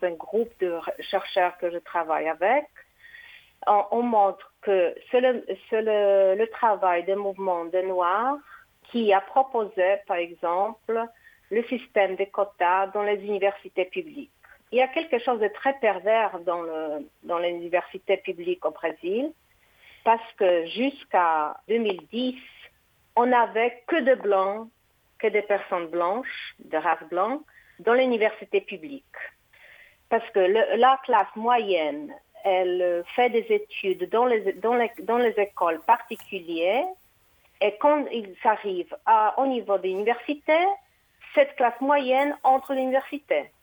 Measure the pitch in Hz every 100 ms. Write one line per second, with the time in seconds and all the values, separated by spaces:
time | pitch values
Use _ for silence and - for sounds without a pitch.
0 | 180 165 - 220 226 - 180 165 160 -
1 | - 190 - 190 180 - 175 170 - 175
2 | 160 151 156 156 196 285 294 - - _
3 | - - - - _ _ - 208 - 233
4 | 240 214 196 190 - _ 208 190 170 -
5 | - 247 254 233 - 190 - 220 220 208
6 | 202 196 190 196 220 - 220 190 185 175
7 | 175 196 196 190 190 175 170 180 190 180
8 | 175 202 254 294 - - _ _ - 233
9 | 214 190 - 269 262 233 202 190 185 196
10 | - 175 170 170 170 175 214 226 - 226
11 | 233 _ _ _ - 220 233 247 - 208
12 | 190 190 196 - 202 - 175 190 196 208
13 | 208 202 202 202 196 196 190 185 185 185
14 | 160 143 - _ - - _ 240 262 330
15 | 320 233 254 226 208 - 269 277 220 185
16 | 202 226 202 180 175 175 165 156 156 147
17 | 143 _ - 175 175 175 170 175 - 185
18 | - 190 190 175 175 180 156 - 160 156
19 | 170 226 311 - _ _ _ _ - -
20 | 226 226 - - 190 170 165 190 277 269
21 | - 185 165 160 151 - - 233 214 180
22 | - 233 254 254 - - - _ _ _
23 | _ 226 247 240 226 214 240 - - 330
24 | 254 226 202 190 190 220 226 _ _ _
25 | _ - 220 208 208 196 - 180 165 170
26 | 175 226 269 - - - - 156 165 160
27 | 156 175 214 294 - _ _ - 220 247
28 | 254 226 214 - 202 196 - 180 151 135
29 | - - - - _ _ - - - _
30 | - 226 - 196 185 220 - 226 254 262
31 | - 214 190 214 233 240 202 170 151 147
32 | 147 - _ - 196 185 185 180 180 175
33 | - - 247 214 - 208 - - 196 180
34 | 175 226 254 220 190 185 226 240 226 -
35 | 190 240 233 208 202 - 170 160 - 190
36 | - 226 - 190 165 165 175 240 370 370
37 | _ _ _ _ _ - 208 208 294 294
38 | 254 226 196 180 226 208 208 180 170 -
39 | 208 220 214 247 269 247 196 196 185 190
40 | 214 240 - 294 - 320 381 392 _ _
41 | _ _ - 302 269 - 240 240 269 285
42 | 254 262 285 285 262 262 - 262 262 262
43 | - 285 - 151 - _